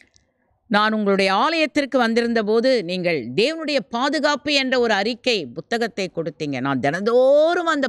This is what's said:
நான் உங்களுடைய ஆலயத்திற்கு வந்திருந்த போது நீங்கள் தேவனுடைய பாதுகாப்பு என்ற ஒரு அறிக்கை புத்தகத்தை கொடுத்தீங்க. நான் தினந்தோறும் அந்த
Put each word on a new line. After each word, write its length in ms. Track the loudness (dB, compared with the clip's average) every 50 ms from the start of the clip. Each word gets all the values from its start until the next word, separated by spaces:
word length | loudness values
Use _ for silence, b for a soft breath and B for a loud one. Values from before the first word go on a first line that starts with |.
| b b b b b b b b b b b _ _ -2
நான் 240 | 0 0 0 0 0
உங்களுடைய 340 | 0 0 2 2 2 2 2 2
ஆலயத்திற்கு 600 | 2 0 0 0 0 0 0 0 -2 -2 0 0 0
வந்திருந்த 420 | 2 2 2 0 0 0 0 0 0
போது 280 | 2 2 2 2 2 2 0 0
நீங்கள் 340 | -2 -4 -4 -2 -2 -2 -2 -4 -4 -2
தேவனுடைய 460 | 0 0 0 -2 -4 -4 -4 -2 -4 -4 -4
பாதுகாப்பு 640 | -4 -4 -2 -2 0 0 0 0 -2 -2 -2 0 0
என்ற 220 | 0 0 0 0 0
ஒரு 120 | 0 2 0
அறிக்கை 400 | 0 0 -2 -4 -4 -2 -2 -2 -2 -4
புத்தகத்தை 600 | -6 -10 -12 -8 -6 -4 -4 -4 -4 -4 -6 -6 -6
கொடுத்தீங்க. 480 | -6 -6 -6 -6 -8 -8 -6 -6 -4 -4
நான் 200 | -2 -2 -2 0
தினந்தோறும் 920 | 0 -2 -2 -2 0 2 2 4 4 6 6 4 4 4 2 0 0 0 0
அந்த 160 | 0 -2